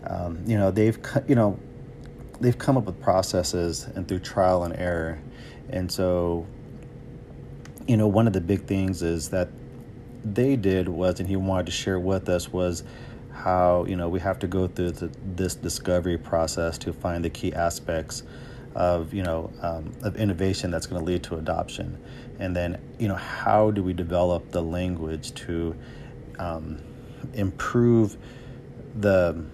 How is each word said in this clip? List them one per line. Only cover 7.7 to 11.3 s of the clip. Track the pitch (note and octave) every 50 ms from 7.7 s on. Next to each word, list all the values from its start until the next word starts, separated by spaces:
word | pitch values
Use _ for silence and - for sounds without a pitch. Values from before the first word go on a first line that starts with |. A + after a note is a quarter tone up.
| - - -
you | - A#2+
know, | G#2+ G#2+
one | G#2+ F#2 A2 A2+
of | A2+
the | G2 F#2+
big | E2+ F2 G2+ F#2+ -
things | - G2 F#2+ F#2+ F#2 F#2+ E2+
is | F2 E2 E2+ E2 D2 -
that | F#2+ F#2 F2+ - - - - - - - - - - - - - - - -
they | A2 G2 A2 B2 C3+ C#3
did | B2 F#2+ G2 F#2+ F#2+ F2+ F#2
was, | E2+ D#2+ F#2 F#2 F2 -
and | F#2
he | F#2